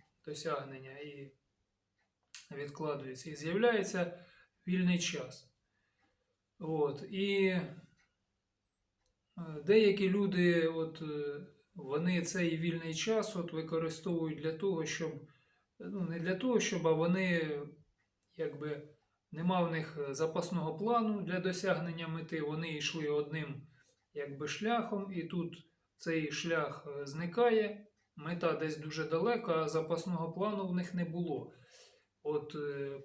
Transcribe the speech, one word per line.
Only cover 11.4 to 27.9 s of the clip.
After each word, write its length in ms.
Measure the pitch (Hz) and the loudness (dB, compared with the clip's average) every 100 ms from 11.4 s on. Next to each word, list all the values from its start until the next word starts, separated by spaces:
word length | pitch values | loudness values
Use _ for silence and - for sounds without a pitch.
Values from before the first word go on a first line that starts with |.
| - - _ 175 | -12 -20 _ -12
вони 460 | 131 147 175 180 | -2 0 2 2
цей 360 | 170 190 170 160 | 0 0 0 2
вільний 380 | 170 165 165 160 | 0 -2 -4 -4
час 400 | 220 220 208 180 | 0 2 0 -2
от 180 | 170 | -4
використовують 840 | 160 160 165 160 - 185 170 160 151 | -4 -2 0 0 -2 0 0 0 -2
для 120 | 160 | -4
того, 340 | 160 196 165 156 | -2 0 0 -2
щоб, 260 | - 160 - - _ _ _ _ - | -2 -4 -6 -14 _ _ _ _ -14
ну, 220 | 180 202 | -8 -4
не 180 | 165 170 | -4 -2
для 160 | 165 185 | -2 0
того, 240 | 254 226 | 2 2
щоб, 280 | - 185 160 | 2 2 4
а 40 | |
вони, 680 | 160 170 185 185 170 156 143 147 - _ _ _ _ _ - | 4 4 4 4 2 0 -4 -6 -14 _ _ _ _ _ -4
якби, 540 | 147 139 151 143 - - _ _ - | -4 -4 -6 -6 -10 -20 _ _ -14
нема 300 | 151 175 185 | -2 2 4
в 100 | 165 | 2
них 260 | 160 156 151 139 | 0 -4 -6 -4
запасного 680 | 135 160 170 170 175 156 156 | 0 0 0 0 0 -2 -2
плану 440 | 214 240 214 202 | 2 4 2 0
для 180 | 170 185 | -2 -2
досягнення 680 | 185 180 196 160 170 165 165 | 0 0 2 0 0 -4 -4
мети, 340 | 165 160 160 | -6 -4 -4
вони 360 | 147 156 165 151 | -2 -2 -4 -2
йшли 300 | - 165 147 | -4 -2 0
одним, 600 | 147 147 160 143 - - _ _ _ _ | 0 0 -4 -4 -8 -12 _ _ _ _
якби, 340 | 147 143 139 147 | -8 -8 -6 -6
шляхом, 680 | - 214 240 - 202 196 | -2 2 2 2 -2 -2
і 100 | 180 | -4
тут 340 | - 180 165 - - _ _ - | -2 -2 -2 -6 -20 _ _ -10
цей 340 | 170 165 151 | -2 0 0
шлях, 560 | 151 170 165 143 - 143 | -2 0 0 0 -6 -10
е, 180 | 143 139 | -8 -8
зникає, 840 | 156 175 233 240 220 208 - - | -6 -4 4 6 6 2 -2 -14